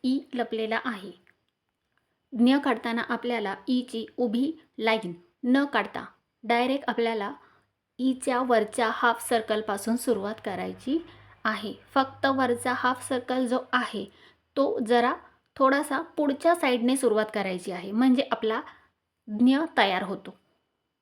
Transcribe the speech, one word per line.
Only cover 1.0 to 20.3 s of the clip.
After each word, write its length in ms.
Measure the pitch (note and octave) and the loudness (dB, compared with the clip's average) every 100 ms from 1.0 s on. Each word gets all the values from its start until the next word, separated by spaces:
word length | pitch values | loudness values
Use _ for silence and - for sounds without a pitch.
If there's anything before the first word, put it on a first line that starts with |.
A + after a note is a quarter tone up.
| F#3 - _ _ _ _ _ _ _ _ _ _ _ | -10 -18 _ _ _ _ _ _ _ _ _ _ _
ज्ञ 260 | A#3+ A#3+ C#4 | 2 4 4
काढताना 440 | C#4 A3+ A#3+ A#3 | 2 -2 -2 -4
आपल्याला 540 | - A#3 A#3+ A#3 G3+ G3 - | -4 -4 -2 -4 -4 -6 -2
ईची 380 | B3+ B3 A3+ G#3+ - | -2 -2 -6 -8 -4
उभी 340 | A#3+ A#3 C#4 D#4+ _ - | -2 0 -2 -4 _ -4
लाईन 340 | A3 A3 F#3 E3+ _ _ | 0 0 -2 -10 _ _
न 220 | B3 C4+ C#4+ | 2 2 2
काढता 400 | A#3 G3 - F#3 - _ _ | 0 -2 -6 -12 -16 _ _
डायरेक्ट 460 | A3 A#3+ B3+ C#4 C4+ | -2 0 2 -2 -2
आपल्याला 440 | A#3 A#3 A3+ G3+ C#4 - _ _ _ _ - | -2 -2 -2 -6 -10 -18 _ _ _ _ -4
ईच्या 420 | C4 B3+ - B3 | -2 -2 0 0
वरच्या 480 | C4 A3+ G#3+ - A3+ | 4 4 2 0 -2
हाफ 360 | A3+ A#3+ A#3 - | 2 2 0 0
सर्कलपासून 640 | A#3 A3 G#3+ G#3+ G3+ - A#3 | 0 0 -2 -2 -4 -2 -2
सुरुवात 400 | - G#3+ G3+ A3 G#3+ | 0 -2 -2 -6 -8
करायची 600 | F3+ F#3 F#3+ - D#4+ E4 - - - | -6 -8 -8 -2 -2 -4 -14 -20 -6
आहे. 300 | A3 A3 G#3+ - - | -4 -2 -6 -10 -4
फक्त 320 | C#4 C4 - C#4 | 0 0 0 0
वरचा 480 | C4+ B3+ A#3+ B3+ B3 | 2 2 0 -2 0
हाफ 340 | B3+ B3+ - | 0 -2 -2
सर्कल 360 | B3+ - B3+ B3 | -4 -2 -2 0
जो 140 | B3 - | -2 0
आहे, 340 | B3 A#3+ E3+ - - - _ _ - | -2 -2 -6 -10 -14 -20 _ _ 0
तो 220 | C#4 A#4 | 0 0
जरा 340 | G#3+ A#3+ A#3+ D4+ - _ _ - | 2 4 4 0 -8 _ _ 2
थोडासा 460 | C4+ C#4 D4+ C#4+ | 4 4 0 -4
पुढच्या 540 | E4 - D4 C4+ E4 E4+ | -4 -2 0 2 2 2
साईडने 420 | C#4+ B3 A#3+ C4 | 2 2 2 2
सुरुवात 280 | A#3+ G#3+ G#3+ | 2 2 0
करायची 380 | G#3+ F#3+ F#3 F#3+ | -2 -4 -4 -6
आहे, 200 | F3+ F#3 | -8 -4
म्हणजे 360 | G#3+ C4 B3+ C4 | 2 4 4 2
आपला 300 | A3+ A3 A3+ - - _ _ _ _ - | -2 -2 -2 -6 -16 _ _ _ _ -10
ज्ञ 320 | G#3+ B3 C4+ D#4+ - | 2 4 4 2 2
तयार 260 | G3 F#3 | 2 2
होतो. 340 | F#3+ G3 - | -4 -6 -10